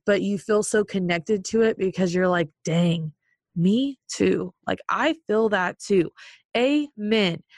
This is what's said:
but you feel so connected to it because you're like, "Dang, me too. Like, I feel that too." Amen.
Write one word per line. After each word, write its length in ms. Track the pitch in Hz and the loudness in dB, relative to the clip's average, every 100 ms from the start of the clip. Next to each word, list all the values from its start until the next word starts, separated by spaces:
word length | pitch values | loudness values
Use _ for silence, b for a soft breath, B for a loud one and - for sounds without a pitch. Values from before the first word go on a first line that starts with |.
| - | 0
but 160 | 202 | 0
you 160 | 190 202 | 0 -4
feel 260 | - 208 | 0 0
so 200 | 208 214 | 2 0
connected 640 | 208 196 180 170 - 208 190 | 0 -2 -2 -2 -2 -4 -2
to 160 | 226 | 0
it 160 | 226 - | 2 0
because 360 | 190 175 185 | -4 -2 -2
you're 140 | 180 185 | 2 2
like, 220 | 175 156 _ - | 2 -2 _ -4
"Dang, 480 | 170 175 165 156 - _ _ _ - | 0 2 0 -4 -12 _ _ _ 0
me 440 | 175 220 277 269 - | 2 2 0 -6 -12
too. 440 | - 190 180 180 - - | -2 0 0 -4 -10 -8
Like, 120 | 190 - | -8 -6
I 260 | 196 277 320 - | -4 -2 -4 -2
feel 200 | 214 226 | 0 0
that 300 | 202 175 - | 0 -2 -6
too." 300 | - 202 160 - B B B 226 | 0 2 2 -4 B B B 0
Amen. 840 | 254 294 294 - 208 220 190 165 - | 2 2 -2 -6 -2 2 0 -2 -10